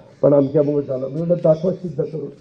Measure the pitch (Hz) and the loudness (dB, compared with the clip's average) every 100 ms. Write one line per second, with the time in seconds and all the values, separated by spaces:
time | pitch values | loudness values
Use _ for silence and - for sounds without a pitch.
0 | - - 139 143 135 151 143 147 135 127 | -20 0 4 4 4 2 2 0 -2 -6
1 | 135 151 170 175 165 156 185 180 180 139 | -6 -6 -2 2 2 2 0 -4 -8 -6
2 | 147 156 139 - | -6 -8 -12 -14